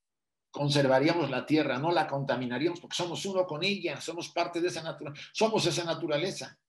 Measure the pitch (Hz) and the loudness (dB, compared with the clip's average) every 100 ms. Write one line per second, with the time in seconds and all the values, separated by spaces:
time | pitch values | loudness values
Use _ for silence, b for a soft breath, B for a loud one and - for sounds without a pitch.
0 | _ _ _ _ _ - 143 143 135 131 | _ _ _ _ _ -2 2 4 6 6
1 | 147 170 143 127 - 156 135 127 156 170 | 6 2 0 -2 2 2 2 0 0 2
2 | 147 139 139 127 127 123 165 170 - - | 2 0 0 0 0 -2 -2 -2 -6 -4
3 | 175 151 196 185 185 151 185 196 165 135 | -4 -4 -2 0 0 0 -2 -2 -4 -6
4 | - 170 156 - 170 180 175 165 160 143 | -6 -6 -6 -2 -2 0 -2 -2 -8 -8
5 | 147 - B - 214 214 156 156 170 147 | -10 -12 B 0 2 4 2 0 -2 -2
6 | 151 147 180 156 127 - | 0 0 0 -6 -10 -16